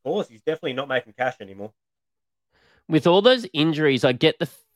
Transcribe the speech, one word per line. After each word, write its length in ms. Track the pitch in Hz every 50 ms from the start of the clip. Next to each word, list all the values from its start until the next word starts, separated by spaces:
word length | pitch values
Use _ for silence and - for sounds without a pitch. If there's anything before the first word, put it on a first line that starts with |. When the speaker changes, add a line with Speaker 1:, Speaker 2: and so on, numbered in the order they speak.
| _
Speaker 1:
course. 240 | 131 175 208 170 -
He's 140 | 113 107
definitely 320 | _ 156 156 - - 143 123
not 120 | 131 131
making 280 | 135 131 127 - 110 _
cash 200 | - 127 127 - -
anymore. 320 | 107 95 95 98 101 110 - _ _ _ _ _ _ _ _ _ _ _ _ _ _ _ _ _ _ _ _ _ _ -
Speaker 2:
With 200 | 160 147 127 170
all 120 | 175 196
those 260 | 202 247 262 247 226 -
injuries, 520 | - 139 151 165 151 147 156 143 135 113 -
I 80 | 135
get 260 | 123 - 160 156 - -
the 100 | 165 - - _ _ _ _